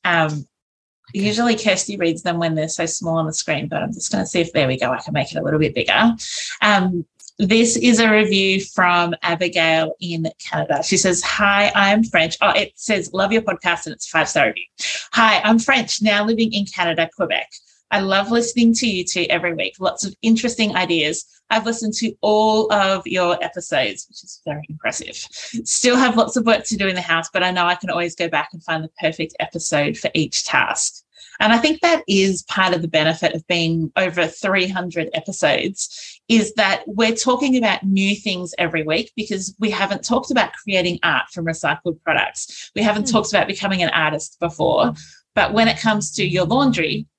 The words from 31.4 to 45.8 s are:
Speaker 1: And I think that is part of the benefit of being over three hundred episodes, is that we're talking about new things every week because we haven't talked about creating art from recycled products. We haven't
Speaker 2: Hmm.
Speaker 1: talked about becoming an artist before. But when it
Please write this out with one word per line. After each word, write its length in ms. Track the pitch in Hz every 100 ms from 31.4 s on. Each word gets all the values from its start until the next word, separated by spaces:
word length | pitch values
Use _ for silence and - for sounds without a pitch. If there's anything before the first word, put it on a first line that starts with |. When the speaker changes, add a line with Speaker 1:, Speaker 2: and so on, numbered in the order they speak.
Speaker 1:
And 140 | 214
I 40 | 233
think 220 | 302 311
that 220 | 339 330 -
is 360 | 196 190 180
part 320 | - - 185
of 80 | 175
the 40 | 165
benefit 480 | 160 156 160 170
of 120 | 165 -
being 420 | 170 165 165 156 -
over 300 | 185 170 -
three 400 | - 196 190 185
hundred 400 | 190 175 170 160
episodes, 1080 | 160 180 - 156 - 180 196 - - - - _
is 240 | 233 214
that 300 | - 196 196 -
we're 300 | 202 226 226
talking 400 | 254 254 285 254
about 260 | 220 185
new 320 | 196 190 196
things 400 | 202 214 180 180 -
every 240 | 170 160
week 260 | 156 160 226 -
because 360 | 214 190 190 -
we 120 | 214
haven't 340 | 202 196 202
talked 260 | - 240 262
about 220 | 254 185
creating 480 | - - 190 175 175
art 220 | 170 139 -
from 140 | - 165
recycled 540 | 160 147 147 180 160
products. 680 | - 139 - - - - - 208
We 60 |
haven't 260 | 214 208 208
Speaker 2:
Hmm. 60 |
Speaker 1:
talked 180 | 226 214
about 160 | 196 180
becoming 340 | 196 196 190
an 60 | 233
artist 480 | 170 156 156 - _
before. 540 | 170 - 131 120 240 - - - _
But 180 | - 190
when 120 | 214 226
it 120 | -